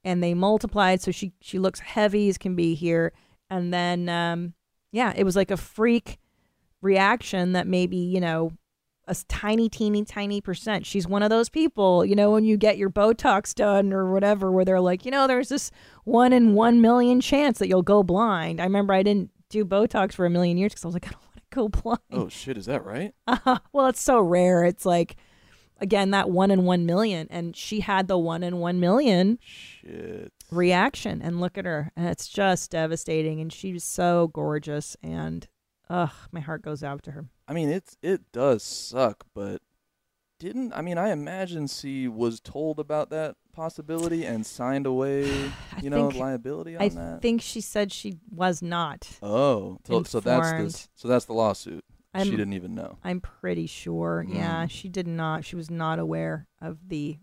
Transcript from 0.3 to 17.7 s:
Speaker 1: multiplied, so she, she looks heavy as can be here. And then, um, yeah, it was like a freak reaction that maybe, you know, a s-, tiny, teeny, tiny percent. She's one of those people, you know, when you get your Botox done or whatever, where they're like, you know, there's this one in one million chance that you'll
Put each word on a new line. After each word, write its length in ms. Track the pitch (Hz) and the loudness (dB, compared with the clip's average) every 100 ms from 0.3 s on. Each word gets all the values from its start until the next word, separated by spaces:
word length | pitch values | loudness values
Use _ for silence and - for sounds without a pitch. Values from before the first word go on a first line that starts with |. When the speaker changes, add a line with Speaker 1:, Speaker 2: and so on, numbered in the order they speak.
Speaker 1:
multiplied, 680 | 175 190 214 220 202 185 185 | 2 2 2 0 2 2 2
so 100 | - | 0
she, 220 | 175 190 _ | -6 -8 _
she 160 | - 190 | -8 -2
looks 220 | 190 - | -2 -2
heavy 500 | - - 208 208 202 | -6 0 2 4 2
as 80 | 185 | 0
can 180 | 190 180 | -4 0
be 200 | 170 160 | 0 0
here. 360 | 170 165 165 _ _ _ _ | 0 0 0 _ _ _ _
And 240 | 190 175 | -6 -2
then, 340 | 175 175 175 175 | -2 0 -2 -2
um, 440 | 170 170 170 170 - _ _ _ | -2 -2 -4 -8 -12 _ _ _
yeah, 220 | 214 240 190 | -2 -2 2
it 80 | |
was 120 | 196 185 | 2 2
like 160 | 190 | 0
a 60 | 190 | -2
freak 640 | - - 233 233 - - _ _ _ _ _ _ | -6 0 2 2 -2 -18 _ _ _ _ _ _
reaction 720 | 190 190 196 233 - 190 180 | 2 4 4 2 -2 -2 0
that 140 | 180 - | 0 0
maybe, 300 | 180 180 180 | 0 0 -2
you 240 | 175 185 | -2 0
know, 300 | 175 165 165 165 _ _ _ _ - | 0 -2 -4 -6 _ _ _ _ -8
a 40 | |
s-, 140 | - - | -8 -6
tiny, 400 | - 208 220 226 | -6 0 0 0
teeny, 380 | - 214 208 208 | 0 0 0 -2
tiny 340 | - 202 202 | -6 -6 -6
percent. 460 | 196 175 220 196 - | -6 -8 -4 -4 -2
She's 220 | 202 170 | -4 -2
one 160 | 202 | 0
of 60 | 208 | 4
those 180 | 226 233 | 4 2
people, 560 | 320 311 - 190 175 185 | 0 0 2 4 4 4
you 100 | 202 | 4
know, 160 | 208 | 6
when 140 | 214 220 | 6 4
you 100 | 214 | 4
get 200 | 214 202 | 4 2
your 140 | 196 | 0
Botox 600 | 208 208 226 277 202 - - | 4 4 4 4 2 0 0
done 360 | 208 196 202 | 2 4 2
or 200 | 190 185 | 0 2
whatever, 380 | 190 202 208 190 | 2 4 2 2
where 120 | 185 | 4
they're 160 | 185 185 | 4 4
like, 240 | 180 185 | 4 0
you 80 | 247 | 0
know, 140 | 277 269 | 2 4
there's 220 | 254 262 | 2 0
this 220 | 277 - - - - | -4 -6 -14 -20 -14
one 280 | - 233 247 | 2 6 8
in 220 | 254 226 | 8 8
one 260 | 202 226 240 | 6 6 8
million 380 | 226 247 240 247 | 8 8 6 4
chance 380 | - 277 294 226 | 4 2 2 2
that 80 | |
you'll 140 | 185 | 2